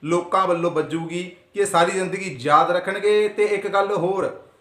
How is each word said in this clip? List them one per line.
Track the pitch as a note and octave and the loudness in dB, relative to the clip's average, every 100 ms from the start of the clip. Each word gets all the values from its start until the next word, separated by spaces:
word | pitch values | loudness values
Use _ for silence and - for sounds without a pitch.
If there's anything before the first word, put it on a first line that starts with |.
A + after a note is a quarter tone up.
| D3 | -2
ਲੋਕਾਂ | F3 E3+ F#3+ F#3 | -2 0 0 2
ਵੱਲੋਂ | E3+ E3+ | 0 0
ਵੱਜੂਗੀ | D3+ D3 D#3+ E3 F3 F3+ - _ | -2 -2 -4 -6 -8 -10 -14 _
ਕਿ | G3+ | -4
ਇਹ | G3+ | 0
ਸਾਰੀ | F3 F3 | 2 2
ਜ਼ਿੰਦਗੀ | F#3+ F3+ F#3+ F#3+ C3+ | 0 -4 -4 -8 -6
ਯਾਦ | C3+ D3+ E3+ | 4 4 4
ਰੱਖਣਗੇ। | F3 F3+ G3+ G3+ G#3+ G#3+ | 0 -2 -2 2 2 2
ਤੇ | G#3 G#3 | 0 0
ਇੱਕ | G3+ G3+ | 0 0
ਗੱਲ | G3 G3 | 0 2
ਹੋਰ | G3+ E3+ F#3+ D#3 - - _ | 0 0 -2 -4 -6 -16 _